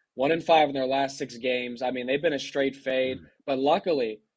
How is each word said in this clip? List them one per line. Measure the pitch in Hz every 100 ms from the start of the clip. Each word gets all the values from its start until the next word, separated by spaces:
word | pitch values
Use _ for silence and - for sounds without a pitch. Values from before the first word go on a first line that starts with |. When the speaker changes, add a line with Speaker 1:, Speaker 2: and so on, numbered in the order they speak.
| _ 123
Speaker 1:
One | 139
and | 165
five | 170 160 147
in |
their | 139 131
last | 135 135 -
six | 135 120
games. | 127 123 123 120
I | 123
mean, | 127 123
they've | 143
been | 156
a | 139
straight | - 143 139 135
fade, | 135 131 131 131
Speaker 2:
Mm. | - _ -
Speaker 1:
but | 131
luckily, | 139 180 185 147 113 110 _